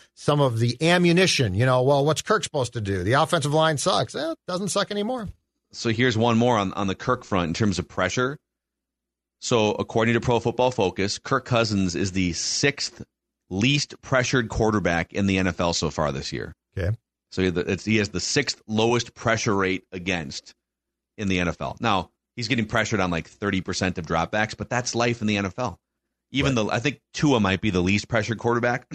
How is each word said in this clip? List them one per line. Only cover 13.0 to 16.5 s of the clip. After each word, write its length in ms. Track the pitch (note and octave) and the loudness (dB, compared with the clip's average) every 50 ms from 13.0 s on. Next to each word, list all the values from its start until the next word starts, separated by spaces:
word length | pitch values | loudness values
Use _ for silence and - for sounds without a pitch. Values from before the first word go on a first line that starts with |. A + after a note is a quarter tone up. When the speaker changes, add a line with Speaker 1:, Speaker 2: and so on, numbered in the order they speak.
| - - _ _ _ _ _ _ _ - | -20 -20 _ _ _ _ _ _ _ -6
Speaker 2:
least 520 | F2+ F#2+ G#2+ C3 C#3+ C#3+ - - - - | -2 0 2 2 2 2 0 -4 -8 -14
pressured 480 | - - C#3 B2+ B2 - - C3 A#2 G#2+ | -6 -2 0 0 2 2 0 0 0 0
quarterback 640 | - - A2+ A2 G#2+ G#2+ E2+ F2 E2+ E2+ E2 - - | -2 0 2 2 2 2 2 0 0 0 -2 -4 -2
in 140 | - G2+ G2 | -2 0 2
the 100 | F#2+ F#2 | 2 2
N 100 | F#2 F#2+ | 2 0
F 140 | E2 - | 0 0
L 100 | F2+ E2+ | 0 -2
so 180 | E2+ - - D#2 | 0 -2 -2 -4
far 220 | - - D#2 D2 | -2 -2 -2 -2
this 220 | C#2+ C#2 C#2 - - | -2 -4 -6 -8 -8
year. 200 | B1+ G#1 - | -8 -8 -10